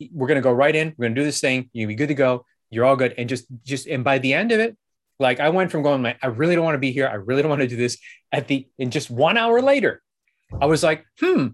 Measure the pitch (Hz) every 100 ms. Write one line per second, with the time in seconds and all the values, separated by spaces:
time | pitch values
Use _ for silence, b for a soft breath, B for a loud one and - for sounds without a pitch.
0 | - 165 131 147 127 120 143 156 160 156
1 | 120 113 147 139 143 127 123 117 107 110
2 | 147 143 131 123 - _ _ 110 123 135
3 | 127 123 120 127 - 123 131 135 - 143
4 | 123 135 131 143 220 220 226 214 _ _
5 | _ - 131 127 151 180 180 165 143 139
6 | 120 120 131 117 160 175 165 147 135 127
7 | 135 104 98 135 151 147 131 117 120 -
8 | B B _ 135 127 139 - - 127 147
9 | - 120 151 220 233 233 269 277 175 -
10 | _ _ _ _ _ - 143 156 165 156
11 | - _ 339 359 127